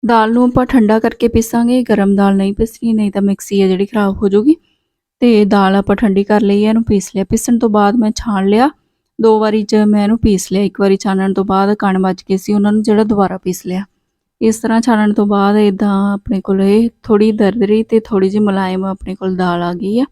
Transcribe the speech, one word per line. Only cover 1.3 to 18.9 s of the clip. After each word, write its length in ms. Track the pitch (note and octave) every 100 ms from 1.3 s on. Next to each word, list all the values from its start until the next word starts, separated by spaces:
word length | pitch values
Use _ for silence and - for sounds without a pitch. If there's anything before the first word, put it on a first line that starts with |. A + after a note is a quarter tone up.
| A#3 A3+ A#3 A#3 B3
ਗਰਮ 300 | A#3+ G#3 G3 G3
ਦਾਲ 200 | G3 G3
ਨਹੀਂ 180 | G3
ਪੀਸਣੀ, 380 | G3+ A3+ - A3+
ਨਹੀਂ 180 | A3 G#3
ਤਾਂ 100 | G3+
ਮਿਕਸੀ 400 | G3 G3 - G3+
ਆ 60 | F#3+
ਜਿਹੜੀ 180 | F#3 G3+
ਖਰਾਬ 320 | A3 G3+ F#3+
ਹੋ 100 | G3+
ਜੂਗੀ। 260 | G3 A#3 E4 _ _ _ _ _ _
ਤੇ 240 | A#3+ A3 G#3
ਦਾਲ 300 | G3+ F#3+ G3
ਆਪਾਂ 200 | G3 G3+
ਠੰਡੀ 280 | G#3+ F#3+
ਕਰ 180 | G3+ G#3
ਲਈ 240 | G3+ G3+ G#3
ਆ, 40 |
ਇਹਨੂੰ 140 | A3
ਪੀਸ 260 | A3+ G3+ F#3+ -
ਲਿਆ। 80 |
ਪੀਸਣ 340 | F#3+ A3+ - A#3+
ਤੋਂ 100 | A#3
ਬਾਅਦ 260 | G#3 G3+ A#3
ਮੈਂ 160 | G#3+ A3
ਛਾਣ 320 | - G3+ F#3+
ਲਿਆ, 220 | G#3 C4+ - _ _ _ _
ਦੋ 200 | A3 A3
ਵਾਰੀ 220 | G#3+ G#3+
'ਚ 120 | G#3 G#3+ G#3
ਮੈਂ 180 | G#3
ਇਹਨੂੰ 140 | G3+ A3+
ਪੀਸ 340 | A3+ F#3+ -
ਲਿਆ। 100 | F#3+
ਇੱਕ 160 | G3+ -
ਵਾਰੀ 160 | G3 G3
ਛਾਣਨ 360 | G#3+ F#3+ F#3+
ਤੋਂ 120 | F#3+ G3
ਬਾਅਦ 280 | F#3+ G3 G#3
ਕਣ 220 | G3+ F#3+
ਵੱਜ 240 | F#3 F#3 -
ਗਏ 80 | F#3+
ਸੀ, 160 | -
ਉਹਨਾਂ 180 | G#3 G3+
ਨੂੰ 100 | G#3+
ਜਿਹੜਾ 220 | G#3+ G#3
ਦੁਬਾਰਾ 340 | G#3+ G#3 F#3+ F#3
ਪੀਸ 280 | - F3+ -
ਲਿਆ। 180 | F3+ G3 _ _ _ _ _
ਇਸ 180 | A3+ A3
ਤਰ੍ਹਾਂ 200 | A3+ A3+
ਛਾਣਨ 320 | A#3 A3 G#3+
ਤੋਂ 120 | G#3 G#3
ਬਾਅਦ 300 | G3+ G3 G#3
ਇੱਦਾਂ 360 | G#3 F#3+ G#3 G3 G3+
ਆਪਣੇ 260 | G3+ - G3
ਕੋਲ 200 | F3+ F#3+
ਇਹ 280 | G3 G#3 A#3 _
ਥੋੜ੍ਹੀ 280 | - G#3 G#3+
ਦਰਦਰੀ 500 | G#3+ G3+ G#3+ G3+ G#3+
ਤੇ 160 | A3 A3+
ਥੋੜ੍ਹੀ 300 | A3 G3+ F#3+
ਜਿਹੀ 140 | G#3
ਮੁਲਾਇਮ 420 | G#3 F#3+ F#3+ F#3+
ਆਪਣੇ 300 | F#3+